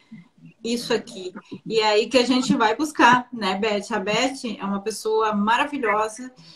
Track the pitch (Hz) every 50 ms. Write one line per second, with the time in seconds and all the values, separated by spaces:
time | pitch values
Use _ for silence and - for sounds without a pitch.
0 | _ _ 226 175 - _ _ _ 165 165 - _ - 233 240 233 - - 233 208
1 | - - - 190 185 180 - 196 - - - - - - 220 220 214 214 214 208
2 | 240 - 269 247 247 247 254 254 254 - 285 233 226 214 220 - 311 302 - -
3 | 262 240 247 254 247 - 247 226 202 185 196 196 220 214 208 202 202 - 220 208
4 | 190 208 214 233 262 277 269 - - 226 202 - 196 196 196 196 202 220 208 -
5 | - 220 220 220 220 214 208 202 202 220 233 262 294 294 294 254 233 208 202 214
6 | 214 220 - - 254 254 - - - - -